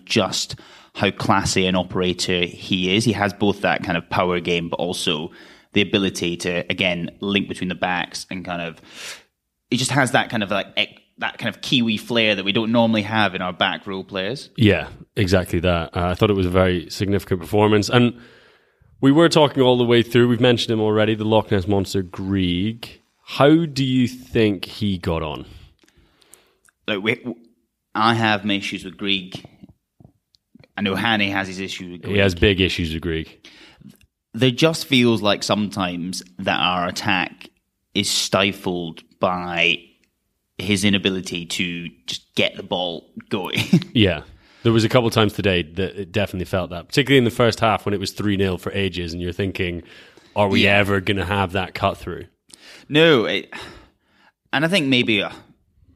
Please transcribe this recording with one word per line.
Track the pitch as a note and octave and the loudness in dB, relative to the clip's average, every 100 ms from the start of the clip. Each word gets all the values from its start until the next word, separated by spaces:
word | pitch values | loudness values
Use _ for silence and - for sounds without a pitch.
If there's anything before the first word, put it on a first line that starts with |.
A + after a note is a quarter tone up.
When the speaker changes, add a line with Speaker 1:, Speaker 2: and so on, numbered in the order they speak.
| - | -4
Speaker 1:
just | A2+ F#2 - - - - - - | 0 0 -2 -8 -12 -18 -20 -16
how | - G#2 | -2 -2
classy | - - G2 G2+ - F#2 | -2 0 0 2 0 0
an | F#2 | 0
operator | F2+ F#2+ F#2 F2 - F2+ F2 | -2 -2 -2 -2 -2 -2 -2
he | - - F#2+ F2+ G2 | -6 -6 -2 0 2
is. | A#2 | 2
He | |
has | G2+ G2+ | 0 -2
both | G2 G#2 F#2 | 0 -2 0
that | F#2 D#2+ | 0 -2
kind | F#2 E2+ | -2 -4
of | - | -4
power | - F#2 F2+ | -2 0 0
game, | E2 F2 E2+ | -2 -4 -4
but | - | -6
also | F2 F#2 - D#2 E2 - - - _ | -6 -4 -4 -4 -6 -14 -20 -20 _
the | G#2 | -2
ability | F#2+ G#2+ G2 - F2 F2 | 0 0 -2 -2 -6 -4
to, | F#2 F2 - | -4 -4 -4
again, | F2+ F#2+ F2 E2 - | -2 -2 -2 -8 -8
link | G2+ G2+ F#2+ | -2 -2 -2
between | F#2 F2+ | -6 -8
the | F2 | -4
backs | F2+ F2+ - - - | -2 -2 -6 -10 -12
and | F#2+ | -12
kind | F2 F2 | -10 -8
of, | E2+ D#2+ - - - - _ _ _ _ - | -8 -12 -20 -18 -16 -18 _ _ _ _ -4
he | A#2+ | -2
just | B2+ | 0
has | B2+ C3 | 0 2
that | B2+ G#2 | 2 0
kind | A#2+ | -2
of, | G2 | -2
like, | G2 F#2+ - | -4 -4 -4
ec-, | G#2 - _ - | -4 -6 _ -10
that | A2 - | -8 -6
kind | A#2 G2 | -8 -8
of | |
Kiwi | - C3 A#2 G#2+ | -2 0 0 -2
flair | - A#2 G#2+ G2+ | -2 0 2 2
that | |
we | F#2+ | 0
don't | A2+ A2 | -2 2
normally | A#2+ A#2 A2 | 2 4 2
have | G2+ A2 G2+ F2+ | 0 0 0 0
in | |
our | F2+ | -4
back | F2 G2 E2 - | -2 -2 -2 -8
row | F#2+ | -10
players. | F#2 G2 F#2+ C#3 - - | -8 -6 -6 -8 -8 2
Speaker 2:
Yeah, | G#2+ F2 D2 - - - | 4 4 -2 -14 -12 -4
exactly | G2 F#2+ F2 F2+ | 2 2 0 -2
that. | F2 F2 D#2+ - | 0 0 -2 -4
Uh, | F2 | -2
I | |
thought | F2+ A2 | 0 2
it | G2 | 2
was | F2+ | 2
a | |
very | F2+ F#2 F2+ D#2+ | 2 2 0 -4
significant | - G2 G2+ - F#2 | -6 -2 -2 -2 -6
performance. | E2 G#2 G#2+ G#2+ G2 | -2 2 4 4 4
And | B2 A#2+ - - - _ _ _ _ _ - | 4 4 0 -16 -20 _ _ _ _ _ 0
we | C3+ | 4
were | C#3+ E3+ | 6 6
talking | E3 D3 C#3 | 6 4 4
all | B2+ B2 | 4 4
the | A#2+ | 4
way | A#2+ | 4
through, | A2+ B2 A#2+ | 4 4 4
we've | A#2 | 4
mentioned | B2+ A#2+ - | 4 4 0
him | A2+ | 0
already, | G#2+ G#2+ G#2+ A2 | 2 2 2 0
the | |
Loch | G#2+ A2 G2+ | 2 2 2
Ness | G#2 F2+ | 0 0
Monster, | G2 F#2 G2 | 0 0 -4
Grieg. | F2+ - F#2+ G2 F#2 F2 G#2 A2+ - - _ _ | -6 -8 -4 0 0 0 -2 -6 -14 -20 _ _
How | - - C#3+ D#3+ E3 | -8 4 6 6 2
do | C3 C3+ | -2 0
you | B2+ B2 | 2 0
think | - - B2 G#2+ F#2+ - | -2 -6 2 2 0 -6
he | - G#2+ F#2 | -4 -2 -2
got | F2 E2 | -2 -4
on? | D#2 C2 - - - _ _ _ _ _ _ - _ _ _ _ - | -4 -8 -14 -20 -20 _ _ _ _ _ _ -20 _ _ _ _ -6
Speaker 1:
Like, | G#2 | -4
we, | G#2+ A#2 B2 - _ _ _ _ _ - | -2 -4 -4 -12 _ _ _ _ _ 2
I | A2+ | 4
have | A2+ A2 G#2 G2+ | 4 2 0 0
my | G2 | -4
issues | - G2 | -4 -8
with | F2+ E2 | -10 -8
Grieg. | G2+ G2 F#2 - - _ - _ _ _ - _ _ _ _ _ _ - | -4 -4 -4 -14 -18 _ -20 _ _ _ -20 _ _ _ _ _ _ -6
I | |
know | G2+ F#2+ | -2 0
Hanny | A2+ A2 G2+ | 0 0 0
has | G2 F#2+ | -2 -4
his | F#2 | -6
issues | F#2+ - F2+ | -10 -10 -12
with | F2 | -12
Grieg. | - G2+ | -4 2
Speaker 2:
He | |
has | G2 F2 | 2 4
big | G#2+ F#2 | 2 4
issues | F#2 - E2+ | 0 0 -4
with | D#2+ | -4
Grieg. | E2+ D#2+ D#2 - - - - _ - - _ _ _ | -4 -4 -6 -16 -20 -20 -20 _ -20 -20 _ _ _
Speaker 1:
There | A2+ C3 | 0 2
just | A#2+ D#3+ D#3+ - | 4 2 2 0
feels | C3 A#2+ A2+ | 4 4 4
like | G#2 G2 | 2 0
sometimes | - G2+ G#2 G#2 F#2 F2 F2 F#2 - - | 0 0 -2 -2 -4 -4 -8 -8 -12 -8
that | G2 F#2 | -4 0
our | F2 F2+ F2 | 0 0 -2
attack | F#2 A2 F#2 E2 - - _ _ _ _ | -4 -2 -2 -2 -8 -20 _ _ _ _
is | - G2+ | -4 -2
stifled | - - G2 G2+ F#2 - F2 E2+ D#2+ - - | -2 0 2 2 0 -6 -6 -6 -12 -18 -4
by | F#2+ F2+ F2 E2+ F2 E2+ - _ _ _ _ _ _ - | -2 -2 -4 0 2 0 -6 _ _ _ _ _ _ -10
his | G2 G2+ G#2 | -2 0 2
inability | G2+ F#2 F#2+ F2 F2+ E2+ | 0 0 -4 -6 -10 -8
to | - F2+ F2 E2+ - - | -6 -6 -8 -12 -16 -14
just | - _ - | -14 _ -2
get | G2+ - | -2 -4
the | |
ball | F#2+ F#2 F2+ E2 - - - | -6 -4 -4 -8 -14 -20 -8
going. | A2 E2+ - A2+ E3 | -8 -4 -4 2 2
<laughs> | - | 2
Speaker 2:
Yeah. | B2+ G2 D#2+ - - _ _ | 2 2 2 -8 -20 _ _
There | A#2 | 0
was | A2+ | 2
a | G#2+ | 4
couple | C3 A#2 | 2 2
of | |
times | A2 G#2 | 2 0
today | - G2+ F2+ | 0 0 0
that | D#2 E2 F#2 F#2+ | -2 -6 -6 -6
it | F2+ | -6
definitely | F#2+ G2 F#2 F2 | -4 -4 -4 -4
felt | F#2+ F2 | -4 -4
that, | E2+ D#2+ | -10 -6
particularly | - B2+ C#3 | -2 4 4
in | |
the | A#2 | 4
first | - A#2+ G#2 | 2 2 2
half | A2+ G2 | 0 0
when | - G2+ | -2 -4
it | |
was | F#2+ | -4
three | - G2+ G2 | -4 -2 0
nil | G2 F2+ | 0 -2
for | - | -6
ages, | G2+ G2 F2 F2 | -4 -4 -4 -8
and | E2+ | -6
you're | F2+ | -6
thinking, | E2+ G2 F2+ F2+ F2 - - - _ _ - | -4 -4 -4 -4 -6 -12 -20 -20 _ _ -2
"Are | G2+ | 0
we | G2 G2+ | 2 4
Speaker 1:
Yeah. | G2+ | 4
Speaker 2:
ever | G2 G2 | 2 0
gonna | F#2 G2 F2 | 0 -2 -2
have | G2+ F#2+ | 0 0
that | F#2+ F2+ | -2 -6
cut | - G2 E2+ | -2 -2 -2
through?" | - D#2 - _ _ - - - - | -10 -12 -14 _ _ -20 -20 -20 -2
Speaker 1:
No, | C#3+ E3 C#3 F2+ | 4 6 6 4
it, | G2 - - - - - _ _ _ _ _ _ | -2 -6 -14 -16 -20 -20 _ _ _ _ _ _
and | C3+ | -2
I | D#3+ | 0
think | F#3+ C#3 | 0 2
maybe, | B2+ A2+ G#2+ | 2 4 2
uh, | E2 - - _ _ _ _ | 0 -8 -20 _ _ _ _